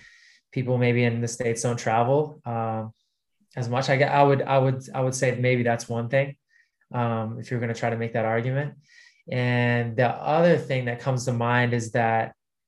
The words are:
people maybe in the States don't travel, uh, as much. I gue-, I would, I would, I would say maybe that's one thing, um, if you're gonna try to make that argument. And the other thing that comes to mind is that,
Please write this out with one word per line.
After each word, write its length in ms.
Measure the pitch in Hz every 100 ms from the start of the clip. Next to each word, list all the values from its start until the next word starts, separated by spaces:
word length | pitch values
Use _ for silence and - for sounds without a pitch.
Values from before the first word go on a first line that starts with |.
| - - _ _ _
people 280 | 135 120 127
maybe 260 | 123 120
in 160 | 120 117
the 80 | 117
States 340 | - 120 117
don't 160 | 123 117
travel, 600 | 120 113 120 143 151 - 120
uh, 400 | 117 113 110 110 - _ _ _ _ _
as 140 | - 117
much. 220 | 123 135
I 60 | 131
gue-, 80 |
I 180 | 147 143
would, 200 | 143 139
I 160 | - 135
would, 240 | 131 127 -
I 80 | 139
would 120 | 131
say 220 | 131 127 120
maybe 260 | 123 127
that's 260 | 120 117 -
one 200 | 117 120
thing, 280 | 135 143 139 _ _ _ _ -
um, 460 | 120 117 113 110 120
if 120 | 117
you're 100 | 123
gonna 140 | 117
try 160 | 113 120
to 60 | 113
make 180 | 113
that 100 | 117
argument. 500 | 110 113 123 135 147 - _ - - _ -
And 680 | 123 123 123 120 120 120 113
the 120 | 120
other 500 | - - 156 175 151
thing 280 | - 131 120
that 120 | 117
comes 280 | 139 123 123
to 60 |
mind 400 | 117 117 123 120
is 200 | 120 110
that, 420 | 120 113 113 113 - _ _